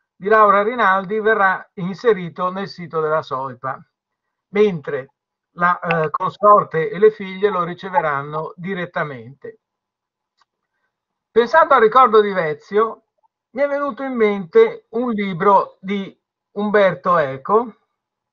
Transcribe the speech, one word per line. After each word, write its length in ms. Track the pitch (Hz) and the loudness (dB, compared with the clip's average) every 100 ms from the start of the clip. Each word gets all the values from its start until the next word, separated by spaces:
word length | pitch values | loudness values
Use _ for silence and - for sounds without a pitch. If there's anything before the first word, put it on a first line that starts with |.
| _ | _
di 140 | _ 190 | _ 0
Laura 340 | 214 208 196 | 4 4 4
Rinaldi, 580 | 208 247 196 190 185 220 | 0 0 0 0 -2 -2
verrà 500 | 208 214 190 180 - | 0 2 0 -2 -8
inserito 760 | - 180 190 247 185 170 143 185 | -10 -10 -2 0 0 -4 -6 -6
nel 180 | 190 196 | -6 -10
sito 320 | - 165 165 | -12 -8 -6
della 220 | 156 156 | -2 -4
soipa, 580 | 147 135 135 120 131 - _ _ _ _ _ _ _ | -4 -8 -8 -10 -12 -12 _ _ _ _ _ _ _
mentre 640 | 202 214 165 143 139 131 _ _ _ _ | 0 0 0 -8 -8 -10 _ _ _ _
la, 260 | 170 175 175 | -4 -2 -2
eh, 320 | 175 165 156 | -2 -2 -2
consorte 800 | - 180 - 208 208 - 160 151 | -4 -8 0 4 4 2 -4 -4
e 80 | 170 | 2
le 120 | 214 | 2
figlie 380 | 214 190 190 202 | 2 -12 -2 -2
lo 160 | 185 | -2
riceveranno 880 | 170 175 190 185 156 139 147 156 160 - | -6 -8 -4 -2 -2 -4 -6 -8 -10 -12
direttamente. 1040 | 175 185 170 175 151 123 117 139 113 - _ _ _ _ _ _ _ _ _ _ _ _ _ _ _ _ _ | -10 -8 -6 -6 -8 -10 -18 -18 -20 -20 _ _ _ _ _ _ _ _ _ _ _ _ _ _ _ _ _
Pensando 440 | 226 233 320 320 | -2 2 4 4
al 60 | 262 | 4
ricordo 400 | 220 240 247 220 | 6 6 6 4
di 120 | 208 | 2
Vezio, 720 | 185 160 147 - 202 220 - _ _ _ _ _ 240 | -2 -4 -6 -4 -2 -2 -4 _ _ _ _ _ -4
mi 60 | |
è 60 | 285 | -2
venuto 340 | 277 285 240 | -2 -6 -6
in 120 | 269 | -8
mente 720 | 247 208 202 170 226 226 - _ | 0 0 0 2 4 4 0 _
un 220 | 226 247 | -6 -4
libro 640 | 208 196 165 202 190 - _ | -4 -4 0 4 4 2 _
di 340 | 190 202 190 _ _ _ _ | -8 -6 -8 _ _ _ _
Umberto 640 | 202 208 208 190 160 190 170 | -6 0 2 2 0 0 0
Eco, 580 | 139 135 - 214 247 - _ _ _ _ _ | 0 -6 0 0 0 -12 _ _ _ _ _